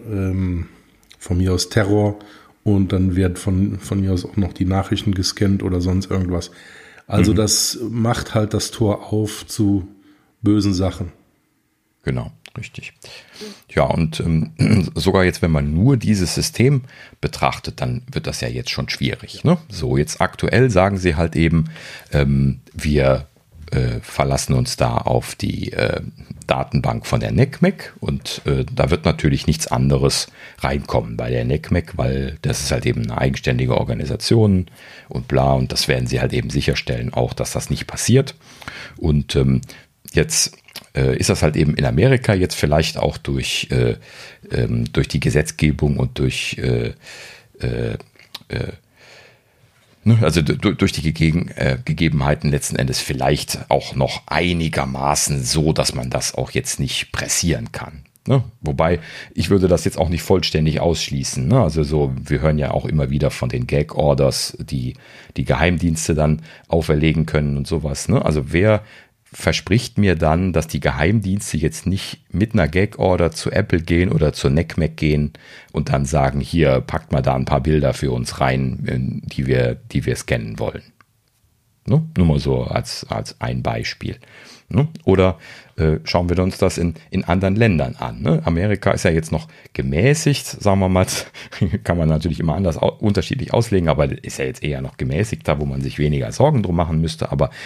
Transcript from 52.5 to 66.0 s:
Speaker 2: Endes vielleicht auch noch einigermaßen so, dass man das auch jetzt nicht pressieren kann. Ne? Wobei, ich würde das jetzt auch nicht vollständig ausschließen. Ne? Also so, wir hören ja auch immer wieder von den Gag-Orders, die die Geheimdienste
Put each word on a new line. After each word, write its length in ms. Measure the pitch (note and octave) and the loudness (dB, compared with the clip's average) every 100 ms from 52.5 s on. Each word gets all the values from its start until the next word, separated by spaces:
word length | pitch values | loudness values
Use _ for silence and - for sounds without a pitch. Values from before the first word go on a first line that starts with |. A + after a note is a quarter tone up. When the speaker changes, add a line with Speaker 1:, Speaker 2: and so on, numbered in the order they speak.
| C#2+ - - | 0 -2 -2
Speaker 2:
Endes 240 | C2+ - | -2 -2
vielleicht 600 | - C2+ C2 C#2+ - C2 - | -4 -2 0 0 -2 -8 -2
auch 260 | C2+ - C2+ | -2 -2 -2
noch 280 | C2 - - | -2 -4 -6
einigermaßen 1160 | D2+ F2 E2+ D#2+ D2 C#2 C2 C#2 C#2+ - C#2+ | -2 0 0 -2 -2 -4 -2 0 0 0 -2
so, 300 | B1+ D#2+ D#2 | 0 2 2
dass 200 | D#2 C#2 C2+ | 2 0 -4
man 140 | B1+ | -4
das 260 | B1+ - - | -4 -4 -6
auch 160 | - | -4
jetzt 280 | - - - | -4 -4 -4
nicht 320 | C2+ - - | -4 -4 -6
pressieren 600 | - - - E2+ D#2+ - | -8 -4 -2 0 -2 -4
kann. 320 | - - C#2+ - _ - | -10 -12 -14 -20 _ 0
Ne? 160 | C3 A#2+ - | 0 0 -6
Wobei, 380 | D#2 C#2 E2 E2+ - - - | -4 0 2 0 -4 -18 -10
ich 160 | - E2 | -4 2
würde 180 | G2+ F#2 | 4 4
das 160 | E3+ - | 4 2
jetzt 120 | - | 0
auch 120 | E2+ | 0
nicht 120 | E2+ | 0
vollständig 560 | - F#2+ - D#2+ D#2 C#2+ | 2 2 2 2 2 2
ausschließen. 680 | E2+ D#2+ - C#2+ C2 - C#2 | 0 0 -2 -4 -4 -2 2
Ne? 120 | B2+ | 4
Also 220 | F2+ D#2 | 4 0
so, 300 | D2 D2+ C#2+ C2 | 0 0 0 -2
wir 180 | C2 C#2+ | -2 0
hören 180 | D2 D2+ | 0 0
ja 120 | C#2+ | 0
auch 140 | - - | -2 -2
immer 240 | D2+ C2 | -2 0
wieder 220 | C#2+ C#2+ | 0 -2
von 180 | - B1+ | -2 -4
den 160 | B1 A#1+ | -4 -2
Gag-Orders, 920 | D2 D2 - D2 C#2 C2+ C2 - - | -2 -2 0 2 4 2 0 -6 -10
die 360 | - C#2 B1+ B1+ - - - - | -8 -6 -6 -10 -18 -20 -12 -6
die 80 | C2+ | -2
Geheimdienste 680 | C2 E2+ E2+ E2+ D#2+ | 2 2 2 0 0